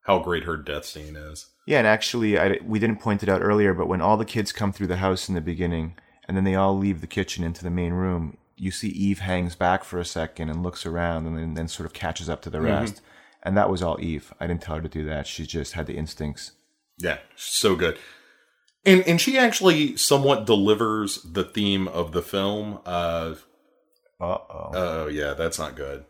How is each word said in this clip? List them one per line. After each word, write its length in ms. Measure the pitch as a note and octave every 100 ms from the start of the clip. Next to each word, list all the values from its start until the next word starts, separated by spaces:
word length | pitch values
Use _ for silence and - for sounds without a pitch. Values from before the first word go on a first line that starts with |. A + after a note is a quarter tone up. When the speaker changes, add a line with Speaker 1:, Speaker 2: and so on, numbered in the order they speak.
| -
Speaker 1:
how 140 | F#2+
great 240 | E2+ E2+
her 120 | E2+ D#2+
death 300 | D2 D2 -
scene 300 | D#2 D2+ D2+
is. 340 | D2+ D#2 - _ -
Speaker 2:
Yeah, 120 | D3
and 60 | A2
actually, 520 | A2 - B2 A2 G2
I, 220 | F#2+ G2
we 140 | - G#2+
didn't 220 | A2 G#2
point 220 | A2+ G2+
it 60 | G2+
out 140 | F#2+
earlier, 320 | F#2 G#2 G2+
but 140 | F2+ E2
when 120 | F2+
all 160 | E2+ G#2+
the 80 |
kids 280 | A2 A#2 G2+
come 200 | - G#2
through 140 | F#2+ F#2+
the 100 | F2+
house 320 | F#2+ F#2 -
in 60 |
the 80 | F#2
beginning, 540 | D#2+ E2 F2 E2+ D#2+ F2 _ _ -
and 80 | F#2+
then 60 |
they 140 | F#2+ F#2+
all 200 | G2 G2
leave 260 | G2 F2
the 40 | -
kitchen 380 | - F#2+ -
into 180 | E2 E2
the 80 | F2+
main 220 | F2 F2
room, 440 | F2+ F#2 F2 D#2+ - _ _
you 160 | F#2+
see 160 | - G#2+
Eve 320 | - G2+ G2
hangs 340 | F#2 F#2 F2
back 300 | F2 F2+ F#2+
for 160 | - F2+
a 40 |
second 460 | F2 E2+ D#2+ - D#2+
and 100 | D#2+
looks 240 | F2+ -
around 400 | E2+ E2 E2+ E2
and 140 | D#2+ D#2+
then, 160 | E2
then 140 | D#2 E2
sort 180 | - D#2+
of 60 |
catches 360 | - F2 D2+ E2
up 140 | D#2
to 80 | -
the 80 | -
Speaker 1:
Mm-hmm. 80 | D#2+
Speaker 2:
rest. 340 | D2+ D2+ - _ - - _
And 120 | - G2
that 140 | G2+
was 100 | F2+
all 200 | F2 D#2
Eve. 340 | E2+ D2+ - -
I 80 | E2+
didn't 140 | E2+
tell 120 | -
her 80 | D#2+
to 60 | D#2+
do 160 | D#2+
that. 240 | D2+ D2+ C#2+
She 180 | - D2+
just 280 | E2 D2
had 120 | - D2
the 80 | B1+
instincts. 540 | D#2+ - D2+ C#2 - _ _ _ _ _
Speaker 1:
Yeah, 200 | E2+ C#2+ - -
so 400 | - - G#2+ F2+
good. 200 | E2+ D#2 - - _ _ _ _ _ _
And, 180 | G3 F#3 F3
and 140 | E3+
she 180 | - C4
actually 580 | B3 G#3+ F#3+ D#3+ D3 -
somewhat 500 | - C#3 C#3 C3 G#2+
delivers 760 | G#2+ G2 G#2+ A2 G#2+ G2+ -
the 220 | E2 F2
theme 420 | F2+ - G2+ G2 F#2
of 240 | E2+ E2
the 120 | E2+
film. 580 | - G2 G2 G#2 G#2 G#2
Uh, 500 | - F2 E2+ E2 E2 D2+ _ _ _ _ _ _ _ _
Speaker 2:
Uh-oh. 500 | F2 F2+ - D#2 D#2
Speaker 1:
oh, 320 | F#2 F2+ D#2+ D#2
yeah, 280 | D2 C#2+
that's 260 | C#2+ E2 D#2+
not 160 | D#2 C2
good. 300 | C#2 C#2 C2